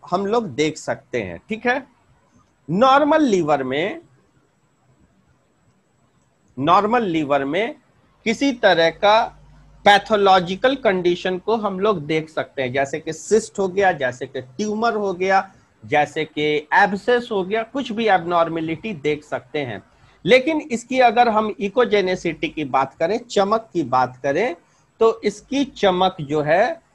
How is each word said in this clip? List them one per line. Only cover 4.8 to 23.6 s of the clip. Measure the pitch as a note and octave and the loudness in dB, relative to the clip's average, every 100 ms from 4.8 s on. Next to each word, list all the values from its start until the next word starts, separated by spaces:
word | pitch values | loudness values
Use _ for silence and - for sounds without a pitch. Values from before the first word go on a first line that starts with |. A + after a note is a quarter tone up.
| _ _ _ _ _ _ _ _ _ _ _ _ _ _ _ _ _ - | _ _ _ _ _ _ _ _ _ _ _ _ _ _ _ _ _ -6
normal | C#3+ F#3 G3+ B3 G#3 | 2 2 4 0 0
liver | D#3+ C#3+ C#3+ C#3 | -2 0 0 0
में | E3 A3+ - _ _ _ _ G#3+ | -2 -4 -8 _ _ _ _ -4
किसी | A3+ C#4 A#3+ | 0 -2 2
तरह | G#3 E3 E3 | 2 4 2
का | D#3+ G3+ A3 - - - - - - - | 2 2 4 2 -8 -20 -20 -20 0 4
pathological | G3+ G3+ G#3+ G3 F#3+ F3 F#3+ B3+ C4+ | 4 4 2 4 4 2 -2 -2 0
condition | A3+ F#3+ F3 F3 F#3+ F#3 | 0 0 -2 -2 -4 -6
को | G3 A3+ | -4 -2
हम | G#3 F#3 | -2 -2
लोग | G#3 F#3+ D3 | -2 -2 -2
देख | D#3+ D#3 | -4 -4
सकते | - B2+ - | -8 -8 -6
हैं, | B2+ | -4
जैसे | C3+ C#3 D#3 | -2 -4 -6
कि | D#3+ | -10
cyst | D#3 - A3 G#3+ - | -12 0 0 0 -6
हो | F#3+ | -4
गया, | F#3 G3 | 0 0
जैसे | E3 B2+ B2 C3 | 0 -4 -6 -10
कि | C3+ | -10
tumor | B2 - G#3+ G#3+ A#3 G#3+ | -12 -8 -6 -2 -2 -2
हो | G3+ | -4
गया, | F3 F#3 F#3+ F#3+ _ _ _ | -4 0 0 0 _ _ _
जैसे | G#2+ D3+ D3 D#3+ D3+ | -2 0 0 -2 -6
कि | - D3+ D3+ D3 E3+ | -4 -2 -2 0 2
abscess | G3+ G3 - B3 A#3+ | 2 0 0 -2 0
हो | G#3 | -6
गया, | F#3 A3 A3+ | -2 -4 -4
कुछ | - C4 | -8 -6
भी | G#3+ A3 | -2 2
abnormality | F#3 E3 F3 E3 E3 D#3+ D#3+ A3 E3+ | 0 2 0 0 -2 -6 -6 -8 -4
देख | D3 D3 - | -4 -4 -6
सकते | C3 - D3+ | -10 -6 -6
हैं। | C3 G2 _ _ _ _ E3+ | -6 -10 _ _ _ _ 4
लेकिन | B3 B3+ D#4 | 4 4 -4
इसकी | D4+ A#3+ - B3+ | -4 -8 -4 2
अगर | A#3+ A#3 A#3+ | 4 4 2
हम | G#3+ G#3+ - | 2 -2 -4
echogenicity | G3+ B3 A#3 G#3 F#3 F#3 F3 D#3+ D#3+ | -4 0 2 2 0 -2 -4 -6 -8
की | D#3+ C#3+ | -6 -2
बात | C3 C3+ - | -2 -2 -2
करें, | E3 A3+ | -4 -4
चमक | A#3 G3+ G3 A3 | -2 0 0 0